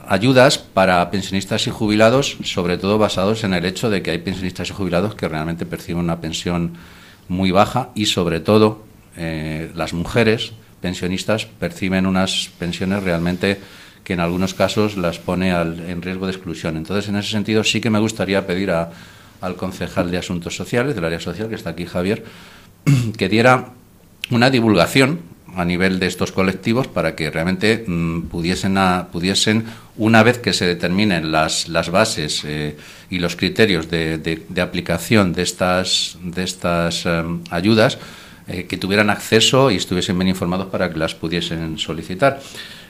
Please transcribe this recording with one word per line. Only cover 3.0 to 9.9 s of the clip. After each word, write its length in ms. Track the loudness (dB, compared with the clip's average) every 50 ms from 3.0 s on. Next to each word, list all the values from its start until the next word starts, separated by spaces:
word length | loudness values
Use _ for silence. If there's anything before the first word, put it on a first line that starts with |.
| 2 2 2 0 0 0 0 0 0
en 100 | 0 0
el 100 | 0 0
hecho 240 | -2 -2 -2 -2 -2
de 140 | -2 -2
que 80 | -2 -2
hay 80 | -4 -4
pensionistas 500 | -4 -6 -6 -4 -6 -6 -6 -6 -8 -8
y 40 | -6
jubilados 400 | -4 -2 0 0 0 0 -2 -4
que 140 | -6 -6 -4
realmente 360 | -4 -4 -4 -4 -6 -6 -6
perciben 380 | -8 -8 -10 -8 -6 -4 -2 -2
una 160 | -2 -2 -4
pensión 540 | -6 -8 -8 -6 -4 -2 -2 -2 -2 -4 -6 -10 -18 -20 -20 -20 -20 -20 -20 -20 -10 -6
muy 220 | -2 0 0 4
baja 400 | 4 4 4 4 2 -2 -4 -4 -4
y, 120 | -2 -2
sobre 340 | 0 2 2 2 2 0 0
todo, 420 | 4 4 6 6 6 6 4 -2 -10 -20 -20 -20 -20 -20 -12
eh, 540 | -8 -8 -6 -6 -6 -6 -6 -6 -6 -8 -8 -6
las 160 | -6 -4 -4